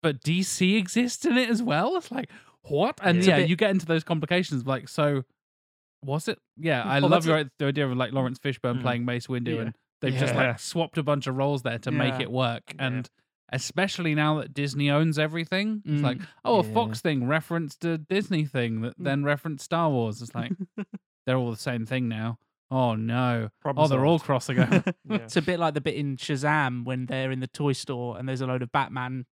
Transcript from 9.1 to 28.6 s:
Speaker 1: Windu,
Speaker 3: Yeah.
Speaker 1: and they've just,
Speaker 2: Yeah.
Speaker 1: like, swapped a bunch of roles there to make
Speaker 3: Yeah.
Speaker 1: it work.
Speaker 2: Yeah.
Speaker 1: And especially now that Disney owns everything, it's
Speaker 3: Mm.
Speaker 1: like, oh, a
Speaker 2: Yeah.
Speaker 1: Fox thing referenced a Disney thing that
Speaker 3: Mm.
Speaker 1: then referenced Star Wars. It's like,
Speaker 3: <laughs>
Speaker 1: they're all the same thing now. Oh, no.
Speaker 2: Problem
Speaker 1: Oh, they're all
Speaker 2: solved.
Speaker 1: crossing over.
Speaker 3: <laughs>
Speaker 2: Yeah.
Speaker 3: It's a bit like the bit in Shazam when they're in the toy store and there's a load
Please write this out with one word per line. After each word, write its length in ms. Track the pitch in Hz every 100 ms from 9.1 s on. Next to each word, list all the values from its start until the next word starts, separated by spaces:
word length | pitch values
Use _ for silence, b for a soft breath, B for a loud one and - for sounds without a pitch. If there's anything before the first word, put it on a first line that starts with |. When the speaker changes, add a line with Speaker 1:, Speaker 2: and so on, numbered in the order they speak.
| 123 -
Speaker 1:
Windu, 280 | 123 120 117
Speaker 3:
Yeah. 40 |
Speaker 1:
and 160 | 113 - _ _
they've 180 | 135 131
just, 140 | 139
Speaker 2:
Yeah. 140 | 123 131
Speaker 1:
like, 100 | 110
swapped 380 | - 170 160 -
a 60 |
bunch 240 | 147 143 131
of 100 | 131
roles 260 | 139 143
there 160 | 123 117
to 100 | -
make 240 | - 127
Speaker 3:
Yeah. 80 | 127
Speaker 1:
it 100 | 127
work. 400 | 123 127 117 -
Speaker 2:
Yeah. 120 | - 135
Speaker 1:
And 240 | 127 120 _ _ _ _
especially 640 | 131 - 165 190 - 170
now 240 | 151 151 156
that 140 | -
Disney 360 | 143 143 135 143
owns 280 | 143 165 147
everything, 640 | 151 165 165 185 208 214
it's 160 | 170 147
Speaker 3:
Mm. 20 |
Speaker 1:
like, 180 | 139 127 175 B
oh, 180 | - 233
a 60 | 110
Speaker 2:
Yeah. 60 |
Speaker 1:
Fox 300 | 110 110 113
thing 240 | 180 143 123
referenced 580 | 156 - 170 160 -
a 140 | 170 165
Disney 480 | 151 190 208 175 151
thing 340 | 135 120 113
that 180 | 117 -
Speaker 3:
Mm. 60 |
Speaker 1:
then 200 | 135 139
referenced 420 | 143 143 165 143 -
Star 240 | 170 165
Wars. 320 | 135 113 110
It's 120 | 117
like, 180 | 120 117
Speaker 3:
<laughs> 480 | 180 190 - 196 202 _ _ -
Speaker 1:
they're 100 | 131
all 140 | 120
the 60 | 110
same 260 | - 120
thing 240 | 113 131 120
now. 300 | 110 110 117 _ _ _
Oh, 240 | 131 123
no. 560 | 113 110 120 123 117 110 _
Speaker 2:
Problem 240 | 147 143
Speaker 1:
Oh, 40 | 151
they're 180 | 135 139
all 80 | 165
Speaker 2:
solved. 60 |
Speaker 1:
crossing 340 | - 131 - 131
over. 340 | - 190 185 175
Speaker 3:
<laughs> 60 | -
Speaker 2:
Yeah. 100 | 214
Speaker 3:
It's 200 | 113 -
a 60 |
bit 160 | 156 175
like 160 | 165
the 60 | 147
bit 140 | 143 139
in 200 | 143 131
Shazam 680 | - 143 147 151 135 123
when 220 | 120 127 127
they're 240 | 131 131
in 100 | 131
the 60 | 127
toy 240 | - 147
store 440 | 131 - 123 123 113
and 80 | 131
there's 140 | 131
a 60 | 131
load 160 | 127